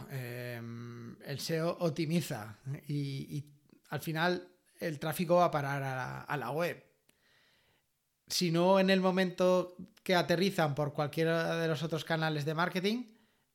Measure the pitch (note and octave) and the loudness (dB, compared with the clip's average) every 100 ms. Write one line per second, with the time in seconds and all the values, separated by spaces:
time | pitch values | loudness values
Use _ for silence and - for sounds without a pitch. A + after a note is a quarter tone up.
0 | - C3+ B2 B2 B2 A#2 A#2 A#2 A#2+ A#2+ | -10 -10 -8 -8 -8 -8 -10 -12 -12 -12
1 | A#2 - - C3+ - D#3+ E3+ - E3+ C#3+ | -14 -14 -10 -8 -4 -2 -2 0 -2 0
2 | D#3 E3+ - A#2 G#2+ - C3+ D3 - D3 | 0 0 -2 -6 -10 -12 -10 -8 -4 -4
3 | C#3 C3+ - D3+ - - _ - _ D3+ | -4 -6 -8 -10 -10 -18 _ -20 _ -6
4 | E3 D#3+ F3 F3+ - _ _ - F3 D3 | -4 0 0 0 -4 _ _ -8 -8 -4
5 | D#3+ D3+ E3 F3 E3+ D3 C#3 C#3 C3+ C3 | -4 -2 4 6 6 2 -2 -2 -2 -4
6 | C3 C3+ - C#3+ A#2 D3+ E3+ - - _ | -6 -8 -6 -4 -2 -2 -2 -4 -14 _
7 | _ _ _ _ _ _ _ _ _ _ | _ _ _ _ _ _ _ _ _ _
8 | _ _ - - F3 E3 F3+ F#3+ F#3+ F#3+ | _ _ -6 0 2 4 6 6 6 4
9 | F#3 F#3 F#3 F3+ F3+ F3+ F3 - - _ | 4 2 0 2 4 4 2 -8 -18 _
10 | - F3+ D3 E3+ F#3+ F#3+ D3+ C#3 D3 D#3 | 2 2 4 2 2 2 0 0 -2 -2
11 | D3 D#3+ D#3+ E3 E3 E3 E3 C#3+ D#3+ E3 | -2 0 2 2 0 0 0 0 -2 -4
12 | - E3 D#3+ D3+ C#3+ D#3 F3 F3+ G3+ A#3+ | -2 0 0 0 -2 0 0 0 0 0
13 | - - _ _ _ | -4 -16 _ _ _